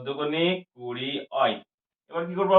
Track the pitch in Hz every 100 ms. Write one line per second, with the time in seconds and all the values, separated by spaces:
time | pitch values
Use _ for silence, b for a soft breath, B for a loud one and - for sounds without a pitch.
0 | 123 139 151 160 170 185 - 127 123 120
1 | 131 143 - 131 120 104 - _ _ _
2 | _ 165 170 180 190